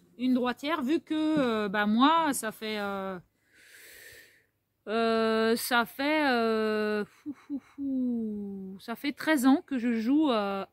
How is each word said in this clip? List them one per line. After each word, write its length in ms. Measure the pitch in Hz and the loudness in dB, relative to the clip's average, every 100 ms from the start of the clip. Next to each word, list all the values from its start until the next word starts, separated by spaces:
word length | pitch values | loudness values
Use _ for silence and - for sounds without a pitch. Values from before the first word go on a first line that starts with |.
| _ - | _ -4
une 160 | 254 | 0
droitière, 480 | 254 247 240 285 320 | 2 0 -2 -4 -2
vu 180 | 254 320 | 0 -2
que, 140 | - 311 | -2 -2
euh, 540 | 311 311 254 220 208 | 0 0 0 0 -2
bah, 160 | 208 208 | 0 2
moi, 480 | 220 277 330 311 | 4 4 4 2
ça 180 | 262 220 | -2 -6
fait, 280 | - 220 214 | -8 -8 -6
euh, 380 | 202 196 190 185 - _ _ _ - - - - - - - _ _ _ _ _ - | -6 -6 -8 -10 -14 _ _ _ -20 -20 -20 -20 -20 -20 -20 _ _ _ _ _ -4
euh, 680 | 226 226 226 220 220 220 233 | 0 2 2 2 2 2 2
ça 300 | - 240 226 | 2 0 0
fait, 440 | - 277 311 285 | -2 0 2 2
euh, 760 | 240 226 220 214 214 214 208 202 | 2 2 0 0 0 -2 -2 -6
fou, 260 | _ 294 | _ -14
fou, 280 | 262 - 285 | -14 -10 -12
fou, 1200 | - - 277 262 247 233 220 208 202 196 190 190 | -12 -10 -6 -2 -2 -2 -4 -6 -8 -10 -12 -14
ça 140 | - 233 | -12 -8
fait 180 | 285 | -6
treize 320 | - 311 311 262 | -4 0 4 6
ans 180 | 294 - | 4 2
que 120 | 262 | -4
je 160 | 240 | -2
joue, 360 | 226 220 285 311 | 0 2 2 4
euh, 360 | 226 202 196 196 | 2 -2 -4 -4